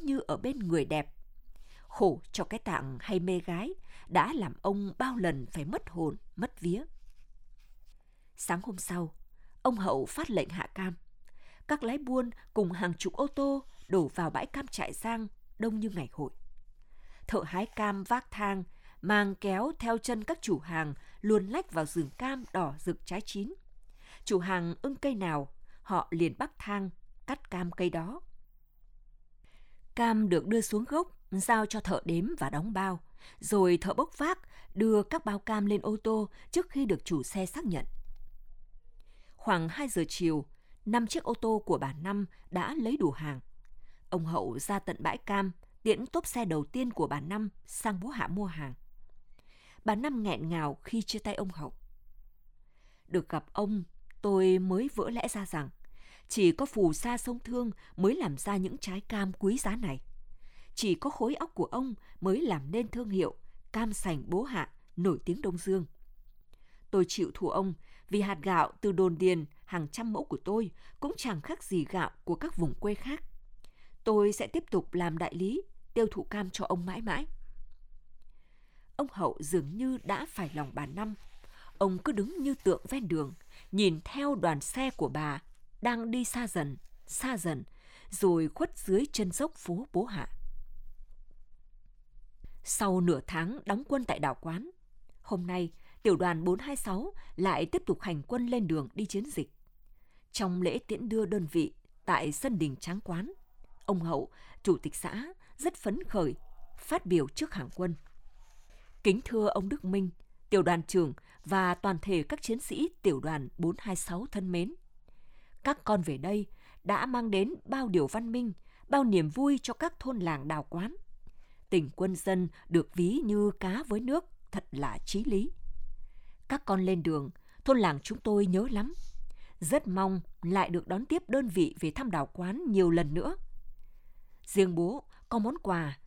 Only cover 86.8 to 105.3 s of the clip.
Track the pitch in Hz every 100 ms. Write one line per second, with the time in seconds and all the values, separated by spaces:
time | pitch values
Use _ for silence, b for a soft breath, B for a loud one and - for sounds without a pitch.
86.8 | - - - - 262 226 170 143 - b
87.8 | b b b - 190 170 156 - 349 -
88.8 | - 196 285 - 190 170 311 - - 175
89.8 | 277 - 247 185 - - - - - -
90.8 | - - - - - - - - - -
91.8 | - - - - - - - b - -
92.8 | 202 185 175 139 - 165 170 277 - 202
93.8 | 285 277 233 - 147 - 165 170 320 -
94.8 | - - - - - 190 175 180 170 b
95.8 | b b 214 180 180 160 180 190 285 285
96.8 | 214 190 349 - b b 185 139 170 359
97.8 | - - 190 151 - 247 240 247 175 160
98.8 | - - 208 196 285 - 135 - - -
99.8 | - - - - _ - 190 180 175 247
100.8 | - - 226 220 196 202 156 170 147 -
101.8 | - - - 170 151 - 269 196 151 131
102.8 | - 196 - 170 254 392 - - - -
103.8 | - 185 165 143 - B B B 202 170
104.8 | 147 - 180 208 311